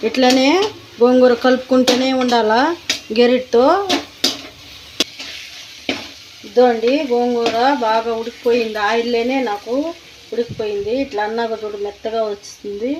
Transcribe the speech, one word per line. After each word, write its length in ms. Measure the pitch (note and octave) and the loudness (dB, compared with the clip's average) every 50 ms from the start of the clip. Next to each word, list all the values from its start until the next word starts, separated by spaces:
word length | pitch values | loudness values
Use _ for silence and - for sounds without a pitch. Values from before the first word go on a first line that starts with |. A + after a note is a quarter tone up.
| - | -4
ఇట్లనే 600 | A3 A3 B3+ C4 B3+ C4 C4 C4 C#4 D#4 F#4 G4+ G#4+ - - - - - - A3+ | -2 0 2 4 4 4 4 4 4 4 2 2 0 -4 -10 -20 -20 -2 2 2
గోంగూర 300 | B3 B3+ B3+ B3+ B3+ A#3+ | 4 6 6 6 6 4
కలుపుకుంటూనే 800 | A#3 - B3+ B3+ B3+ B3+ - C4 B3+ B3+ B3+ B3 B3 C4 C4 C4 | 4 4 2 2 2 0 2 2 2 4 4 2 2 2 0 0
ఉండాలా 600 | C4 B3+ B3 A#3+ A#3 A3 G#3+ A3 A#3 C4+ D#4 E4+ E4+ - - - - - - A3 A3 | 0 0 2 2 2 2 2 2 2 2 0 -2 -4 -6 -8 -10 -10 -6 -4 2 2
గెరిటతో. 680 | A#3+ A#3+ B3+ B3 B3+ - - A#3 B3+ C#4+ E4+ G4 G4+ F#4+ F4 - - - - - - - - - - - - - - - - - - - - - - - - - - - - - - - - - - - - - - - - - - - - - - - - - - | 4 4 4 2 0 2 2 4 6 6 4 2 2 -2 -2 -4 -4 -8 -12 -4 -4 -4 -4 -4 -14 -18 -20 -20 -20 -20 -20 -20 -20 -20 -8 -8 -8 -8 -8 -18 -16 -16 -16 -16 -16 -18 -18 -20 -20 -20 -20 -12 -8 -8 -8 -8 -10 -16 -18 -20 -20 -20 -20 -20 -20
ఇదో 200 | G#3+ G3+ A#3+ B3 | -4 2 4 4
అండి 380 | B3 A#3 A3+ A3 A#3+ C4 D4+ D#4+ | 4 4 2 0 0 0 0 0
గోంగూర 760 | B3+ A#3+ A#3+ A#3+ B3 A#3+ A#3 A#3 A#3 A3 A3+ B3 C4+ C#4+ C4+ | 0 0 0 0 0 0 0 -2 -2 0 0 2 2 2 0
బాగా 320 | A#3+ A3 A3 A3+ A3+ A#3 A3+ | 0 0 0 0 0 -2 -4
ఉడికిపోయింది. 640 | A3+ A3+ A#3+ A#3 - - B3 A#3 B3 A3+ A3 G#3+ G#3+ | -6 -6 -10 -12 -6 -2 0 0 0 0 -2 -4 -4
ఆయిల్లోనే 640 | G#3 G3+ A3+ A#3 A#3 A#3+ A#3+ A#3 A#3 B3 C4 C4+ | -2 0 0 0 -2 -2 -2 -2 -2 -2 -2 -2
నాకు 520 | B3+ A3 G3+ G3+ - A3 A#3+ C4+ D4+ E4 E4+ - - - - - - - - | -2 -4 -6 -6 -6 -4 -4 -4 -4 -4 -8 -12 -18 -20 -20 -20 -16 -10 -6
ఉడికిపోయింది. 680 | A3+ A#3 A#3 - - A3 G#3 G#3 G3+ G3+ G#3 A3+ C4+ | -6 -6 -6 -6 -8 -6 -6 -6 -6 -4 -4 -4 -4
ఇట్లా 220 | C#4 C4+ C#4 G3+ G#3+ | -4 -4 -4 -6 -6
అన్నాక 280 | G#3+ A3+ A#3 A#3 A3+ A3+ G#3+ G#3+ | -4 -4 -4 -4 -4 -6 -8 -8
చూడు 140 | G#3+ G#3 G3+ | -10 -8 -8
మెత్తగా 460 | G3+ G3+ G3+ - - A3 A3 A3+ A3 | -10 -10 -10 -10 -10 -6 -4 -4 -4
వస్తుంది. 760 | G#3+ G#3 G3+ - - - - - G#3 G3+ G3+ A3 B3+ D4 E4 | -4 -6 -10 -12 -20 -20 -14 -12 -12 -10 -6 -6 -6 -6 -6